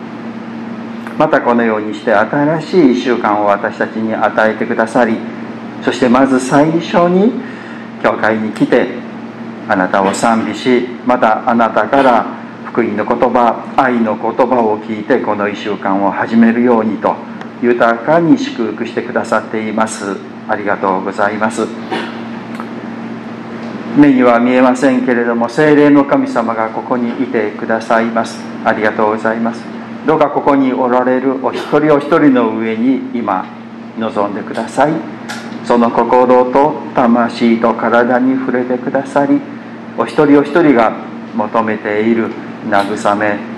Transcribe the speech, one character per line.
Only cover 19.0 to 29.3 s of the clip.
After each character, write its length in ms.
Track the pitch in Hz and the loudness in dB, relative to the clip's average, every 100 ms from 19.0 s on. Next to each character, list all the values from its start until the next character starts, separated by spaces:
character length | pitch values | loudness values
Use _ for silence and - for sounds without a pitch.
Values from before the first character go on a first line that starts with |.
く 100 | - | -4
だ 140 | - - | -4 -2
さ 140 | 110 | -2
っ 40 | - | -2
て 220 | 110 107 | -6 -4
い 60 | |
ま 140 | 107 113 | -2 -4
す。 300 | - 101 95 - - - | -4 -6 -6 -10 -14 -6
あ 80 | 101 | -4
り 100 | 101 | -2
が 120 | 98 | -2
と 220 | 98 92 | 0 -2
う 40 | |
ご 80 | 98 | -4
ざ 200 | 98 104 | -2 -2
い 60 | 107 | 0
ま 120 | 110 | -2
す。 160 | 113 113 - - - - - - - - - - - - - - - - - - - - - - 135 | -2 -4 -6 -8 -8 -8 -10 -10 -12 -10 -12 -10 -12 -12 -12 -10 -12 -12 -14 -12 -12 -12 -10 -2 4
目 140 | 147 | 6
に 100 | 127 | 6
は 180 | 123 117 | 4 4
見 120 | 123 | 4
え 100 | 127 | 4
ま 140 | 127 131 | 4 4
せ 200 | 139 127 | 2 2
ん 60 | |
け 140 | 127 120 | 2 0
れ 80 | |
ど 100 | 120 | 0
も、 160 | 117 120 | 0 -2
聖 260 | - 151 147 | 2 4 6
霊 140 | 147 | 6
の 140 | 143 | 6
神 240 | 139 139 127 | 4 0 0
様 260 | 123 113 | 0 -2
が 140 | 113 110 | -2 -4
こ 160 | 113 | -4
こ 120 | - 123 | -4 -2
に 140 | 120 117 | -2 -4
い 20 | 120 | -2
て 240 | 117 110 123 | -2 -2 -4
く 80 | 113 | -4
だ 160 | 110 | -2
さ 220 | - 113 | 2 2
い 20 | 117 | 2
ま 180 | 113 | -2
す。 160 | 113 - - - | -4 -8 -12 -4
あ 80 | 117 | -2
り 120 | 110 | 0
が 80 | 107 | 0
と 160 | 110 107 | 2 0
う 20 | |
ご 60 | 110 | 0
ざ 160 | 113 | -2